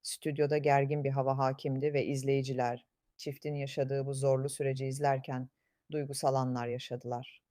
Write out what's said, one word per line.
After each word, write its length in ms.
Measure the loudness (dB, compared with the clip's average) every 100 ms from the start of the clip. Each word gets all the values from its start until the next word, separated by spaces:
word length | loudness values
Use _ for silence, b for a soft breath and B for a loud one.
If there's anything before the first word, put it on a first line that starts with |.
Stüdyoda 540 | -10 -6 -4 0 2 4
gergin 460 | 6 6 4 0
bir 80 | 0
hava 260 | 0 0 2
hakimdi 560 | 0 0 -2 0 0
ve 120 | 0 0
izleyiciler, 800 | -2 2 0 0 0 0 -2 _ _ _ _
çiftin 380 | -10 -8 -6 -4
yaşadığı 500 | -4 -2 0 0 -2
bu 80 |
zorlu 360 | 0 2 2 0
süreci 360 | -2 -2 0 -4
izlerken 640 | 0 2 2 -2 -6 -6 _ _ _ _
duygusal 440 | -6 -4 0 2 2
anlar 320 | 2 0 -2
yaşadılar. 800 | -4 -6 -8 -4 -6 -8 -18 _